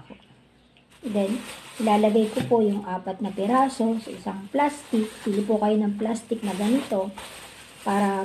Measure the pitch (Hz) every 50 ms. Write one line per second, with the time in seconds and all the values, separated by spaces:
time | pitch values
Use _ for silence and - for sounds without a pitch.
0 | 143 - - - - _ - _ _ _ _ _ _ _ _ _ _ _ - -
1 | 339 240 202 208 196 196 226 - - - - - - - - - 220 220 208 214
2 | 220 220 208 226 214 214 - 254 - - 240 226 214 208 202 208 - 180 185 185
3 | - 196 190 - 208 196 - 202 196 208 247 262 269 269 262 - 226 226 226 220
4 | - - - 185 - 202 190 196 196 - - 277 285 285 285 - - - - 220
5 | 214 214 - - - 220 196 208 208 214 220 208 208 214 214 214 214 202 202 -
6 | 214 220 226 226 - - 233 226 208 202 180 185 208 214 254 285 - - 226 190
7 | 190 208 - - - - - - - - - - - - - - - 208 196 202
8 | 208 196 196 190 196